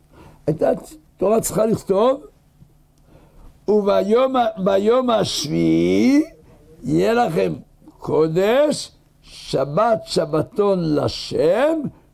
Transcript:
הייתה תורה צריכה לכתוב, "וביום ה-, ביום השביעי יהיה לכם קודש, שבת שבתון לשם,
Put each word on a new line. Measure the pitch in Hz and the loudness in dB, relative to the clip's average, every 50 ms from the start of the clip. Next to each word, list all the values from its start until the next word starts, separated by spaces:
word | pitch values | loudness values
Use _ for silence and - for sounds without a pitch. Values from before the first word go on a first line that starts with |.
| _ _ _ - - - - - - - | _ _ _ -20 -20 -20 -20 -8 -6 -6
הייתה | 160 - - - - - - - - - _ _ _ - | -4 -2 0 -2 -2 -2 -6 -12 -20 -20 _ _ _ -4
תורה | 190 196 220 226 | -2 0 0 0
צריכה | - - 156 175 220 | -2 -2 -2 -2 0
לכתוב, | 233 208 - - - 196 190 220 254 269 285 - - - _ _ _ _ _ - - _ _ _ _ _ _ _ _ - - - - _ - - - - _ _ - | 0 -2 -2 -2 -2 0 2 2 2 0 -2 -6 -16 -20 _ _ _ _ _ -20 -20 _ _ _ _ _ _ _ _ -20 -20 -20 -20 _ -20 -20 -20 -20 _ _ 0
"וביום | 208 208 202 202 196 190 190 196 214 240 262 262 262 | 0 2 2 2 2 2 2 2 2 2 2 2 0
ה-, | 254 240 220 220 196 185 | 0 0 -2 -2 -2 -2
ביום | 196 196 196 202 214 240 254 262 247 | 0 0 2 2 2 2 2 2 0
השביעי | 233 214 185 - - - 147 147 160 170 165 165 160 165 170 175 185 196 220 247 277 294 311 - - - - - - - - - - - - | 0 0 0 -2 -4 -6 -6 -4 -2 0 0 2 2 2 2 2 2 2 2 4 4 2 2 -2 -6 -18 -20 -20 -20 -20 -20 -20 -20 -12 -6
יהיה | - 147 165 185 214 226 | -2 0 0 2 2 2
לכם | 240 240 202 156 190 190 180 156 127 - _ _ _ _ - - - | 2 0 0 0 -2 -2 -2 -4 -8 -12 _ _ _ _ -20 -20 -12
קודש, | - - 139 143 156 160 160 175 190 208 233 269 294 302 254 - - - - _ _ _ _ _ | -6 -2 0 0 0 2 2 0 2 2 2 2 2 2 0 -4 -8 -12 -18 _ _ _ _ _
שבת | _ - - - - - - 139 135 143 143 185 220 240 226 220 - | _ -20 -20 -20 -10 -6 -4 -4 -4 -2 -2 0 0 2 0 -2 -4
שבתון | - - - 165 151 151 156 - - - - 202 202 196 185 170 160 151 | -4 -4 -2 -2 0 -2 -2 -4 -2 -2 0 0 2 2 0 0 0 0
לשם, | 143 131 110 - - - - - - 139 156 190 220 269 311 330 320 277 180 - - _ _ | 0 -2 -2 -4 -8 -8 -6 -2 0 2 2 2 2 2 0 0 -2 -4 -8 -10 -14 _ _